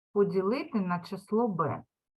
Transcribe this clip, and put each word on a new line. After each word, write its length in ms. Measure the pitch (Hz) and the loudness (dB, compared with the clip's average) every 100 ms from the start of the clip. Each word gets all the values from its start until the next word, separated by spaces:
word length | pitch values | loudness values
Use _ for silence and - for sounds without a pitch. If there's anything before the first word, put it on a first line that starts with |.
| _ | _
поділити 640 | 208 196 185 190 269 - 220 | 2 2 2 0 0 -2 -2
на 200 | 180 175 | 0 -2
число 480 | - 190 - 214 240 | -6 -12 -2 0 2
Б? 360 | 170 143 85 - _ _ | 0 -2 -2 -8 _ _